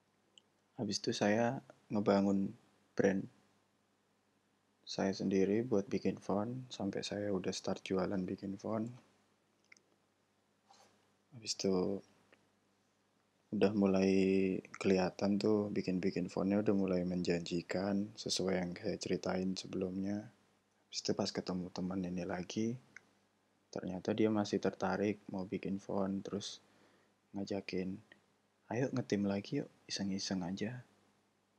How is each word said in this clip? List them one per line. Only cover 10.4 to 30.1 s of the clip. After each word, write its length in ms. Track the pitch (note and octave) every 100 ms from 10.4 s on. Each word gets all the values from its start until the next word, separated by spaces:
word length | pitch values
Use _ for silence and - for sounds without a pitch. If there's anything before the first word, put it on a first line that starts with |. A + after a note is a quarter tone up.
| _ _ _ - - _ _ _ _
Habis 240 | A#2+ G#2+ -
itu 400 | G2 F#2 F#2 G2 - _ _ - _ _ _ _ _ _ _ _ _ _ -
udah 220 | G#2+ G2
mulai 360 | G#2+ G2 F#2+ F#2+ F#2+ F#2+ F#2+ F#2+ F#2 - -
kelihatan 640 | - F#2 F3+ - G2+ G2+
tuh, 320 | G#2+ G#2+ G#2
bikin-bikin 560 | G2+ F#2+ F#2 F#2+ F2+ F2+
fontnya 320 | - F#2+ G2+
udah 120 | G#2+
mulai 280 | G2 F#2+ F2+
menjanjikan, 1120 | F2+ F2+ F2+ F2 E2+ F2 - F#2 G2+ G2+ G#2+
sesuai 400 | - - - F#2+ F#2
yang 80 | F2+ F2
saya 160 | G#2+
ceritain 640 | F#2 - F2+ - F#2 F#2+ F#2
sebelumnya. 720 | - F#2+ F#2 F#2 G2 G#2 A#2 - _ _ _ _ _
Habis 160 | -
itu 100 | - G2+
pas 120 | G2+
ketemu 320 | - F#2+ F#2 F2+
teman 280 | - F#2 F#2+
ini 200 | F#2 F2+ F2
lagi, 480 | F#2 F2+ A2 A2+ B2+ - - _ _ _ _ _ _ _
ternyata 440 | - F#2 F#2 A2
dia 160 | G#2+ A2
masih 280 | G#2+ G2+ G2
tertarik 640 | G2 - F#2+ F#2 G2+ G2 -
mau 160 | G2 F#2
bikin 320 | F#2 - G2
font, 440 | - G2 F#2+ G2
terus 400 | - G2 - - _ _ _ _ _ _ _
ngajakin, 640 | G2+ G2 G2 - F#2 F#2+ G2 - - _ _ _ _ -
"Ayo 220 | A2 C3+
ngetim 320 | B2+ A2+ G2+ G2+
lagi 360 | G2 - C#3
yuk, 80 | - _ -
iseng-iseng 560 | - G2